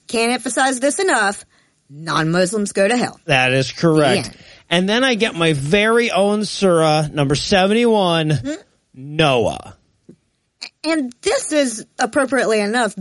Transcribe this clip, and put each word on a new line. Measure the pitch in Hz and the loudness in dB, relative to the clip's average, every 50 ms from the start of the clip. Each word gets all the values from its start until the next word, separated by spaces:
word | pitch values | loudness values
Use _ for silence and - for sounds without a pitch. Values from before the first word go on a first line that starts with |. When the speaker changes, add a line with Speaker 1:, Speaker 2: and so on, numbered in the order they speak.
| _ | _
Speaker 1:
can't | - - 226 226 233 247 | -8 -4 -2 0 0 -2
emphasize | 254 226 262 247 311 269 269 262 247 | -2 -4 -4 -2 0 0 0 0 0
this | 233 285 285 - | 0 -2 0 0
enough, | 392 381 311 240 208 196 208 - - _ _ _ _ _ _ _ _ _ | 0 0 2 2 2 0 -2 -4 -10 _ _ _ _ _ _ _ _ _
non-Muslims | 143 143 160 160 151 156 160 156 165 175 185 180 202 214 202 202 | -20 -12 -8 -4 -2 0 0 2 2 2 2 0 0 -2 -4 -2
go | - 208 196 | 0 0 2
to | 202 240 | 2 2
hell. | 247 208 - - - _ | 0 -2 -4 -6 -6 _
Speaker 2:
That | - 147 131 127 127 127 | 0 0 2 2 2 2
is | 135 131 131 - | 0 0 -2 -4
correct. | - - 165 156 156 151 139 127 165 127 - - | 0 2 2 4 4 4 4 2 0 -2 -4 -10
Speaker 1:
Yeah. | - - - - - _ - | -18 -20 -20 -20 -20 _ -4
Speaker 2:
And | 170 175 185 190 | -2 0 0 0
then | 208 240 262 | 0 0 0
I | 269 247 | 0 0
get | 208 220 220 - | 0 -2 -2 -2
my | 165 170 165 160 | 0 0 0 0
very | 143 135 143 170 208 208 220 226 233 233 226 170 | 0 0 0 2 2 2 2 2 2 2 0 0
own | 175 196 202 208 214 214 | 0 2 2 0 -2 -4
surah, | - - - 202 190 175 165 160 156 151 156 156 147 | -6 -4 0 0 2 2 4 4 2 2 2 0 -2
number | - 151 143 135 147 | -2 -2 0 0 0
seventy-one, | 139 - - 202 190 185 196 208 226 240 233 220 214 190 175 170 165 160 151 | -2 -2 0 2 2 2 4 2 2 2 2 2 2 2 2 0 0 0 0
Speaker 1:
Mm-hmm. | 156 135 - 269 302 403 - _ _ _ _ _ _ | 0 -2 -2 -4 -8 -10 -12 _ _ _ _ _ _
Speaker 2:
Noah. | 131 131 143 151 156 160 147 131 123 107 85 71 - 50 - - _ _ _ _ _ _ - - _ _ _ _ _ _ _ _ _ - - _ _ - | -20 -16 -8 -2 0 2 2 2 2 0 0 -4 -6 -12 -18 -20 _ _ _ _ _ _ -20 -20 _ _ _ _ _ _ _ _ _ -20 -20 _ _ -6
Speaker 1:
And | 311 330 320 277 247 240 _ - | -4 -2 -2 -2 -4 -8 _ -4
this | 381 466 554 - - 302 | -2 -2 -2 -2 -2 0
is, | 302 285 254 214 208 - - _ - | 0 0 0 -2 -8 -12 -12 _ -4
appropriately | - - 226 294 269 254 269 254 220 180 220 214 | -4 -2 0 -2 -2 0 0 0 0 0 0 0
enough, | 208 202 220 247 240 208 - - | 0 0 0 0 -2 -2 -4 -4